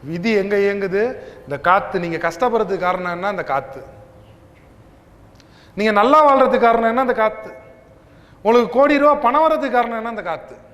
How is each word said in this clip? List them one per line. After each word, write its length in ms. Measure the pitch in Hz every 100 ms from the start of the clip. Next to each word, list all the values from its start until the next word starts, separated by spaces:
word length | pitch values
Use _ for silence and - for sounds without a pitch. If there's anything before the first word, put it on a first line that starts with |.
விதி 280 | 135 175 208
எங்க 240 | 214 196 202
இயங்குது? 600 | 202 202 196 190 233 254 - -
இந்த 200 | - 143
காத்து, 380 | 165 190 196 190
நீங்க 180 | 170 165
கஷ்டப்படுறதுக்கு 600 | 170 165 247 226 202 185
காரணம் 340 | 180 180 180
என்ன? 160 | 175 190
அந்த 160 | 196
காத்து. 400 | 156 139 135 - - - - - - - - - - - - - _ - - - - - - -
நீங்க 160 | 214
நல்லா 380 | 208 226 302 302
வாழ்றதுக்கு 300 | 269 262 254
காரணம் 280 | 233 233 226
என்ன? 140 | 233
அந்த 120 | 262
காத்து. 380 | 220 220 214 - - - - - - - - - -
உங்களுக்கு 380 | 208 240 226 240
கோடி 180 | 285 294
ரூபா 180 | 294 294
பணம் 260 | 240 277
வர்றதுக்கு 300 | 320 311 277
காரணம் 260 | 240 233 226
என்ன? 120 | 226
அந்த 120 | 226
காத்து. 340 | 180 160 - - -